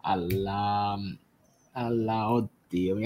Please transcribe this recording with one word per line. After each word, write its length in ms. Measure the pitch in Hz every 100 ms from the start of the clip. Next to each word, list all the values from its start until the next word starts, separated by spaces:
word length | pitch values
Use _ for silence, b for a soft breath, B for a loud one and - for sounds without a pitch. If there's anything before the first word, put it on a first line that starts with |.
alla, 960 | - 95 85 95 98 101 104 104 101 101 98 - _ _ _ _ _
alla, 600 | 127 117 117 110 110 110
oddio, 680 | 120 104 _ - 90 92 98